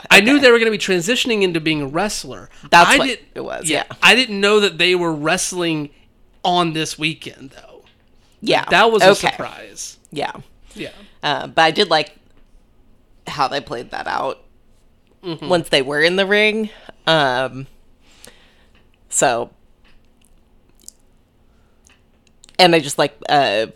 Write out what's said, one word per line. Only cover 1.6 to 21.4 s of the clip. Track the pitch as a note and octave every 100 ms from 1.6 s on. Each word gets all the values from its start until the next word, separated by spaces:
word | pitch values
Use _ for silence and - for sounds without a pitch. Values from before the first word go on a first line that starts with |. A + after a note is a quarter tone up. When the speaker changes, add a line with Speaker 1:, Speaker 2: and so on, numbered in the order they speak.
Speaker 1:
being | D#3 D#3
a | C3+
wrestler. | D#3 G#3 - C#3 G2 G#2 - -
Speaker 2:
That's | E3+ F3
Speaker 1:
I | C#4
Speaker 2:
what | C4
Speaker 1:
did-, | A3+ - -
Speaker 2:
it |
was, | - - D#3
Speaker 1:
yeah, | - -
Speaker 2:
yeah. | -
Speaker 1:
I | F3+ A3+
didn't | A#3+ G3
know | G3+ G#3+
that | G3+ D#3+
they | F3 F3+
were | E3+
wrestling | D3+ D#3 F3+ - F3+ E3+ D#3 D3 - _ _ _ _
on | F#3 F3 E3+
this | D#3 D3+ -
weekend, | D#3 C#3+ - - C3+
though. | - - - _ _ _ _ _ _
Speaker 2:
Yeah. | A3 D#3 -
Speaker 1:
That | F3 A3+
was | G#3+
a | F#3
Speaker 2:
Okay. | G3 F3+
Speaker 1:
surprise. | - B2 - G#2+ - - - _
Speaker 2:
Yeah. | D3 - - - _ - -
Speaker 1:
Yeah. | D#3+ - G#3 -
Speaker 2:
Uh, | D3 C3+ C3+
but | C#3+
I | D#3+
did | D#3+ F#3
like | D#3 D3 - _ - _ - _ _ _ _ _ _ -
how | D3+ C3+
they | C#3+
played | - B2 -
that | - -
out | - C3+ - - _ _ _ _ _ _ _
Speaker 1:
Mm-hmm. | F#3 D#3+ D3
Speaker 2:
once | F3 D#3+
they | D3+
were | C3 D3
in | E3 F#3
the | F#3+
ring. | G#3 G#3+ G#3+ G#3+ - - - -
Um, | D#3+ C#3 B2 C3 B2+ C3+ - _ _ _ _ - - _ _ _ _ _ _ _
so, | - C#3+ A#2 A#2+ _ _ _ _ - _ _ _ _ _ _ _ _ - - _ _ _ _